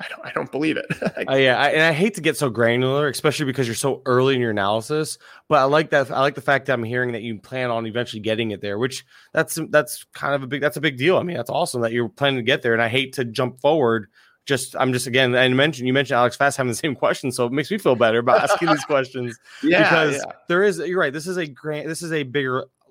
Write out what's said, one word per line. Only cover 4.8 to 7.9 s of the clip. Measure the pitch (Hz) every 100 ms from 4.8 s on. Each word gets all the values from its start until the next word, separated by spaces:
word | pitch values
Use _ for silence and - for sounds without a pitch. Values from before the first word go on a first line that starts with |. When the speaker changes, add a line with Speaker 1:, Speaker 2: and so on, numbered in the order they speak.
| 110 151 151 - - - _
Speaker 2:
But | 151
I |
like | 135 151 160
that. | 147 131
I | -
like | 135
the | 139
fact | 139 139 135
that |
I'm | 127
hearing | 113 123 123
that | 117
you | 117 107
plan | - 131 127
on | 117
eventually | 113